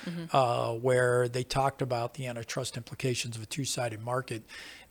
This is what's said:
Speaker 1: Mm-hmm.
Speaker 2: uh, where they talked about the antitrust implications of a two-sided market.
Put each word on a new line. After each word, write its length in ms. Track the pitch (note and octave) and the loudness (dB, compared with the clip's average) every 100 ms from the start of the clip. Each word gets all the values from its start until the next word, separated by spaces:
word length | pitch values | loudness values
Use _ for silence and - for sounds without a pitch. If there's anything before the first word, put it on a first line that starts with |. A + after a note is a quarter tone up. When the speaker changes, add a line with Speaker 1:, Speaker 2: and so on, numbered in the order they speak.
| - | -8
Speaker 1:
Mm-hmm. 200 | E3+ E3 | -8 2
Speaker 2:
uh, 420 | C#3 B2 A#2+ A#2+ A#2 | 4 4 2 0 0
where 520 | B2+ B2 B2 B2 B2 | 4 6 6 6 4
they 160 | B2+ | 0
talked 380 | B2+ C#3 C3+ - | 0 2 2 0
about 320 | C3 A#2+ A#2+ | -2 0 -2
the 120 | - B2+ | -4 -6
antitrust 520 | A#2 A2+ - B2 B2 | -6 -6 -6 -6 -8
implications 580 | - - C3 A#2+ B2 A2+ | -10 -4 0 0 -2 -6
of 80 | |
a 20 | G#2+ | -8
two-sided 540 | - C3 - A#2+ G#2+ | -4 -4 -2 -4 -4
market. 420 | A#2 B2+ B2+ A2+ - - - - - | -2 -2 -2 -8 -8 -16 -16 -18 -8